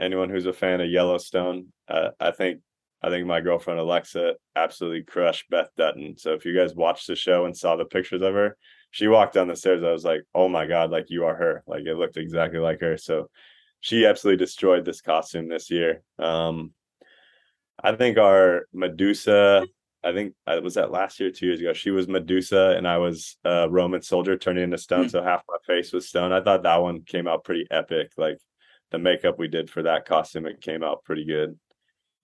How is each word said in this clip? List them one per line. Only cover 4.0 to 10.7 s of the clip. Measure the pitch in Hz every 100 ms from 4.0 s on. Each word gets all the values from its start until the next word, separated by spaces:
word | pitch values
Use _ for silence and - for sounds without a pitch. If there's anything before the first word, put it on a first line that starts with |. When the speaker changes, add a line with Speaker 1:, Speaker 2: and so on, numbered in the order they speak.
| - 85 85 82 _ -
Speaker 1:
absolutely | 82 - 87 82
crushed | 80 - 87 82 -
Beth | 87 - -
Dutton. | 80 73 76 76
So | 92
if | 92
you | 87
guys | 90 90 85
watched | 82 85 -
the | 85
show | - 90 87
and | 85
saw | 90 82
the | 82
pictures | 92 92 92
of | 95
her, | 98 104 104 _ _ _
she | - 107
walked | 110 101
down | 98 90
the | 85
stairs. | 95 90
I | 85
was | 82 85
like, | 80 - 82
"Oh | 92
my | 85
God, | 76